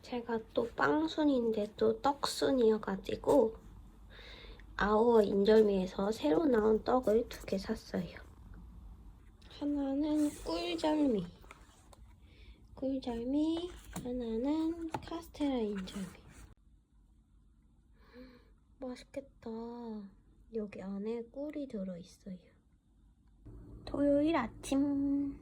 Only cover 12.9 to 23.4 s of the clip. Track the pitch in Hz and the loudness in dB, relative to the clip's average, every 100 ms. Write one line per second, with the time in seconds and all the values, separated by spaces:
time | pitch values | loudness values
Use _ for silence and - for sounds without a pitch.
12.9 | 269 262 233 240 285 311 330 359 - - | -4 -4 -6 -2 0 0 0 -4 -12 -12
13.9 | - 254 247 226 226 262 311 320 339 330 | -10 -6 -4 -2 -2 0 0 0 -2 -6
14.9 | - - 330 330 - 285 254 214 202 185 | -8 -8 -10 -10 -4 0 0 0 -2 -6
15.9 | 208 185 - - - - - _ - _ | -8 -10 -12 -20 -20 -20 -20 _ -20 _
16.9 | _ _ _ _ _ _ _ _ _ _ | _ _ _ _ _ _ _ _ _ _
17.9 | _ - 247 254 247 _ _ _ _ 262 | _ -20 -20 -20 -20 _ _ _ _ -8
18.9 | 247 - - 269 - 233 226 233 240 233 | -8 -10 -10 -10 -14 -10 -8 -8 -10 -8
19.9 | 214 196 196 _ - - 226 208 208 185 | -10 -12 -18 _ -20 -8 -6 -6 -8 -8
20.9 | 196 208 233 233 269 302 302 277 214 190 | -6 -4 -6 -6 -8 -8 -6 -8 -6 -6
21.9 | 175 - - - 185 - _ _ _ _ | -8 -14 -18 -14 -14 -16 _ _ _ _
22.9 | _ - _ _ _ | _ -20 _ _ _